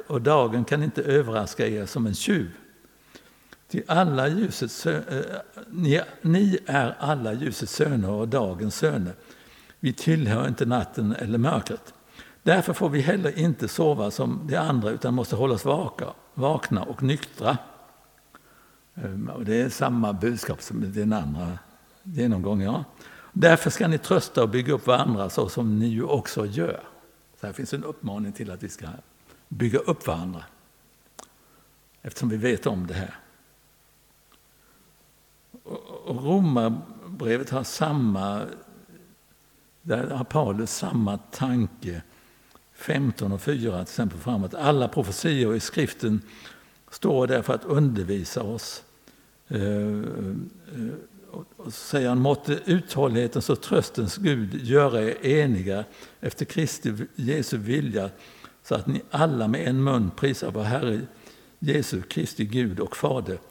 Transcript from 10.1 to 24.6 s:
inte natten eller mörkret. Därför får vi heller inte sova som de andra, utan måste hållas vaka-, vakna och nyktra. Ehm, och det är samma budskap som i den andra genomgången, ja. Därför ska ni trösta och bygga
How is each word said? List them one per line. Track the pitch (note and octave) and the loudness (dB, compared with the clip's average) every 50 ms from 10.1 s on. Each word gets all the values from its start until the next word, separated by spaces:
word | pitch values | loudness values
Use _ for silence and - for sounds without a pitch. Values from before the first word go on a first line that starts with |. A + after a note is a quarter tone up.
| D#3+ D#3+ D3 G#2 G#2+ A2+ C3+ C#3 | 2 4 4 2 2 2 2 0
inte | B2+ - C3 | 0 0 0
natten | A#2 B2 B2 - - - - A2+ G#2 A2+ | 2 2 0 0 -2 -4 -2 0 0 0
eller | - B2 G#2 A2+ A#2 | -2 -2 -2 0 2
mörkret. | A#2 D3+ E3+ A2 - - G#2+ - - - - - _ _ - - - - - - _ | 2 2 2 0 -2 -4 -8 -10 -10 -16 -20 -20 _ _ -20 -20 -20 -20 -20 -2 _
Därför | - E3+ F#3+ E3 - E3+ | 4 4 4 4 2 0
får | - F#3+ E3 | 0 0 2
vi | C#3+ D3 | 2 2
heller | C3 D3+ F3+ G3 F3+ D3 C#3+ E3 | 2 2 2 2 2 0 0 2
inte | D#3 E3+ C#3+ - B2 G#2 | 2 2 2 2 -2 -4
sova | - - E3+ D#3 D3 A2 G#2 G#2 | 0 2 4 4 4 2 0 -2
som | G#2 - C3+ B2 A#2+ - D#3 D3+ | -2 -2 -2 -2 -2 -4 -4 -2
de | C3 - | -2 0
andra, | D#3 D#3 C#3+ B2 G#2 G#2 | 0 2 2 2 2 0
utan | A2+ A#2 - B2+ B2 | -2 -2 -2 0 0
måste | B2+ A#2 - - | 0 0 -2 0
hållas | G#2 B2 C3+ A#2+ G2+ - | 0 2 2 2 0 2
vaka-, | C3+ C#3+ D#3+ F#3 C3 - - - - - - - - - | 0 0 0 0 -4 -6 -8 -10 -10 -10 -14 -20 -14 -6
vakna | - B2+ C#3 D#3 D3+ - - - F#2+ F#2+ | -2 0 2 2 0 0 0 0 0 0
och | - B2+ - C3 | -4 -4 -2 0
nyktra. | C3 D3 D3 - - - - G#2+ A2 G3+ A#3 - - - - - - - _ _ _ _ _ _ _ _ - _ _ _ _ _ _ _ _ _ _ _ | 0 0 0 -2 -8 -10 -2 0 0 0 0 -4 -10 -20 -20 -20 -20 -20 _ _ _ _ _ _ _ _ -20 _ _ _ _ _ _ _ _ _ _ _
Ehm, | F3 - G#2 F#2+ G2 A2 - | -10 -10 -8 -6 -6 -8 -8
och | - - A3+ | -8 -6 -2
det | G3 A2 A#2 | 0 2 2
är | B2 - | 2 0
samma | - - C#3+ C3 B2 A#2+ A2+ G#2 G2+ | 0 0 0 0 2 2 2 2 0
budskap | F#2 F#2+ A#2 A#2+ A2 - - - - | 0 0 0 0 0 -4 -6 -6 -6
som | - - G#2+ A2 A2 | -6 -8 -6 -4 -4
i | F#2+ | -4
den | G2 G#2+ G#2 G#2+ A2 | -2 0 2 2 2
andra | G#2+ D#2+ C#2+ D2 D#2 F2+ E2+ F2+ F2 - - - - _ _ _ _ _ | 2 0 -2 -4 -4 -4 -4 -6 -8 -10 -16 -20 -20 _ _ _ _ _
genomgången, | F#3+ F3 C#3 A#2+ A#2+ A2 F#2 F#2 G2 G#2 G2+ F#2+ | -8 -2 0 2 2 2 2 0 0 0 0 0
ja. | G2 A#2+ - C#3+ - - - - - - - - - - | 0 -2 -2 -4 -8 -12 -20 -20 -20 -20 -20 -20 -6 0
Därför | F#3 - E3+ E3 E3 - D#3 | 4 8 8 8 8 4 0
ska | - - A3 E3 | 0 0 2 2
ni | D#3+ D3 | 2 0
trösta | - - - - - - - D3 A#2+ | 2 2 2 2 2 0 2 2 2
och | A2 | 2
bygga | G2+ B2+ | 2 0